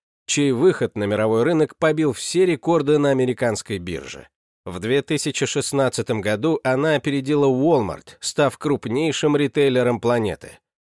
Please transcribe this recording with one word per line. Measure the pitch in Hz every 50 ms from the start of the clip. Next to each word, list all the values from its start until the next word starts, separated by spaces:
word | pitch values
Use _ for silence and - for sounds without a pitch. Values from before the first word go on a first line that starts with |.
| _ _ _ _ _
чей | - - 143 143 139
выход | 127 117 160 185 120 - 120 107 -
на | 107 104
мировой | 98 104 104 110 110 110 113
рынок | 123 160 170 156 151 - -
побил | - 165 160 151 160 156 143 117
все | - - - - 180 185
рекорды | 180 165 - - 165 170 160 139 143 151
на | 147 143 139
американской | 135 131 127 127 120 - 127 117 107 - - - 104
бирже. | 92 87 90 82 69 69 65 - 67 - - _ _ _ _ _ _ -
В | 98 87 92
две | 95 113 135 143
тысячи | - - 156 143 - 151 - - 151
шестнадцатом | - - 147 - - 143 139 135 123 - - 107 - 113 107
году | 92 107 107 104 127 165 156 - -
она | 131 127 135 147 160 151
опередила | 139 - 151 139 139 131 135 151 143 143 135
Walmart, | 127 127 143 170 165 131 104 87 76 - - - - -
став | - - - - 147 131 -
крупнейшим | - - 151 143 - - 113 113 143 160 156 135 - - 151 147
ритейлером | 147 147 135 - 151 143 139 123 127 120 123 120 101
планеты, | - 117 120 117 107 98 80 - - - - - _ _ _ _ _